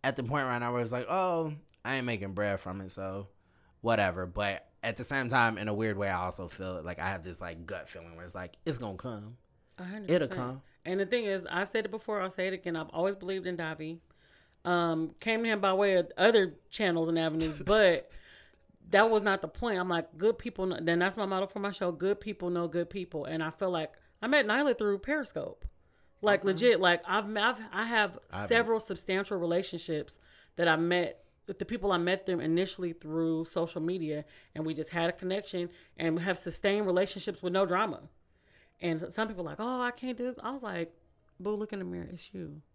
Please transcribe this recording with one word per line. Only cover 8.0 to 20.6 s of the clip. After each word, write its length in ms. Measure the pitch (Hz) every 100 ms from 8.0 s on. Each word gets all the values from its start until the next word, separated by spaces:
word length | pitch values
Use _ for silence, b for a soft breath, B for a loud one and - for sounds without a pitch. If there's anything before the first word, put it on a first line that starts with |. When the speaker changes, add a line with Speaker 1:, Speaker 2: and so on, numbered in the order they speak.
| 85
Speaker 1:
where 100 | 82
it's 120 | 87 92
like, 180 | 90 -
"It's 140 | 165 127
gonna 180 | 113 95
come. 420 | 127 110 107 123 _ _ _ -
Speaker 2:
A 40 |
hundred 260 | 180 214 196
Speaker 1:
It'll 160 | 175 143
Speaker 2:
percent. 180 | 185 123
Speaker 1:
come." 160 | 131 b b
Speaker 2:
And 160 | 160 190
the 60 | 196
thing 180 | 247
is, 200 | 214 190 175
I've 180 | 170 202
said 160 | 220 220
it 40 |
before, 300 | 208 - 208
I'll 100 | 185
say 160 | 185 190
it 60 |
again. 220 | 185 180 165
I've 140 | 160
always 260 | 160 185 196
believed 320 | 185 190 180
in 80 | 175
Davi. 420 | 160 156 156 165 _ b b b b b
Um, 520 | 175 175 170 160 160 -
came 240 | 226 220
to 60 | 233
him 100 | 214
by 120 | 196
way 240 | 190 202 185
of 160 | 180 -
other 380 | 202 226 185 - _
channels 380 | - 202 170 165
and 100 | 165
avenues, 420 | 160 156 160 147
Speaker 1:
<laughs> 40 | 135
Speaker 2:
but 420 | 214 196 165 - B B B B B _ _ -
that 200 | 196 226
was 140 | 214
not 180 | 202 190
the 60 | -
point. 320 | - 240 190
I'm 80 | 185
like, 280 | 170 165 156
"Good 220 | 208 233
people 280 | 214 -